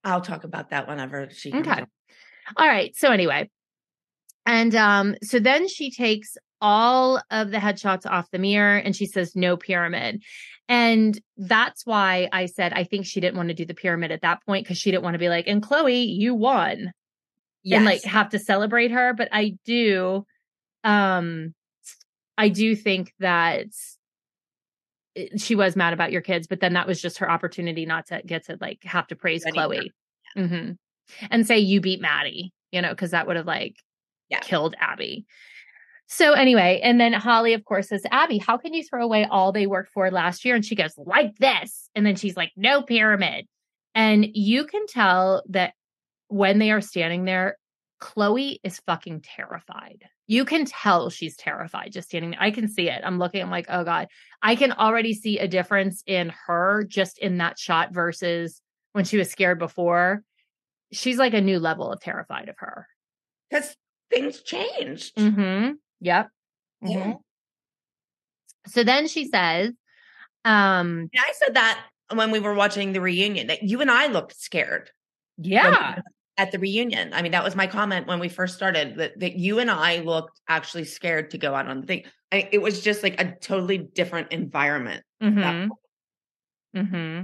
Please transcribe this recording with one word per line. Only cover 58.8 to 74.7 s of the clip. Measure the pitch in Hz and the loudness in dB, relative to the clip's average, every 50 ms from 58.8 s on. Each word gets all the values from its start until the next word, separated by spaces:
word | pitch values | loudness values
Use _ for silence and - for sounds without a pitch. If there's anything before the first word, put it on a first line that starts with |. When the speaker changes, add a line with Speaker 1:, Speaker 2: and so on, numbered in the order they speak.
| _ _ | _ _
Speaker 2:
when | _ 208 185 | _ -4 -2
she | - - | 0 0
was | 208 180 - | 0 0 -2
scared | - - 190 180 180 165 | -2 0 2 2 2 0
before. | 170 156 _ - 175 170 170 175 175 180 196 208 214 _ _ _ _ _ _ _ _ _ _ _ _ _ | -2 -8 _ -2 0 2 2 4 2 2 0 -2 _ _ _ _ _ _ _ _ _ _ _ _ _ _
She's, | 214 - - 254 247 240 | -12 -6 -4 -2 2 2
like, | 269 247 214 | 2 4 4
a | 214 | 2
new | 196 196 190 180 | 2 2 2 2
level | 165 160 156 175 - - | 0 -2 -2 -4 -6 -8
of | - - | -8 -10
terrified | - 170 - - - _ - - - - | -10 -10 -10 -10 -10 _ -12 -12 -12 -14
of | - - | -16 -16
her. | - - - - - _ _ _ _ _ _ _ _ _ _ _ _ _ | -16 -16 -16 -16 -20 _ _ _ _ _ _ _ _ _ _ _ _ _
Speaker 1:
'Cause | - 294 294 - - _ _ _ _ _ _ _ | -4 -4 -4 -4 -16 _ _ _ _ _ _ _
things | 466 480 277 294 294 - | -2 0 0 -2 -8 -10
changed. | _ - 330 - 392 480 698 698 - - 147 - - - _ | _ -12 -8 -6 -6 -6 -6 -8 -8 -8 -10 -12 -14 -10 _
Speaker 2:
Mm-hmm. | 220 214 208 214 202 196 185 190 196 220 262 294 294 _ _ _ _ | 2 2 4 4 2 0 0 0 0 -2 -2 -4 -8 _ _ _ _
Yep. | 180 175 175 190 214 - _ _ _ _ _ _ _ _ _ _ | -2 2 2 2 0 -2 _ _ _ _ _ _ _ _ _ _
Speaker 1:
Yeah. | - 185 180 190 | -8 -6 -4 -4
Speaker 2:
Mm-hmm. | 185 208 240 - _ _ _ _ _ _ _ _ _ _ _ _ _ _ _ _ _ _ _ _ _ _ _ _ _ _ _ _ _ | -4 -6 -8 -8 _ _ _ _ _ _ _ _ _ _ _ _ _ _ _ _ _ _ _ _ _ _ _ _ _ _ _ _ _
So | 196 - 233 233 | -2 0 2 4
then | 208 254 285 302 311 | 4 4 2 2 0
she | - 320 285 254 | -4 -6 -6 -2
says, | - 202 180 170 165 170 196 233 240 _ _ _ _ _ _ _ _ - - _ _ _ _ | 0 0 2 2 0 0 -2 -4 -6 _ _ _ _ _ _ _ _ -20 -20 _ _ _ _
um, | 226 214 208 202 196 190 180 175 175 170 165 165 165 | 4 4 6 6 4 4 2 0 -2 -2 -4 -6 -4
Speaker 1:
And | - 254 | -2 -2
I | 262 302 | -2 -2
said | - - - 269 226 | 0 0 0 2 4
that | 254 226 226 220 - - - _ _ _ _ | 4 4 4 2 -2 -8 -20 _ _ _ _
when | 220 226 220 220 | 0 0 0 2
we | 220 214 | 2 0
were | 202 208 208 | 0 0 2
watching | 208 202 202 202 202 202 196 | 2 2 2 2 -2 -4 -2
the | 190 190 | -2 -2
reunion, | 180 180 175 180 196 208 208 170 117 120 | -2 0 0 0 0 0 0 -4 -4 -4
that | 160 - | -6 -4
you | 214 196 214 240 | -2 -4 -2 0
and | 302 269 | 2 2
I | 240 240 294 294 | 4 4 2 2
looked | 233 170 - - - - | 0 -4 -4 -6 -16 -18
scared | - - - 165 - - | -16 -6 -4 -4 -4 -4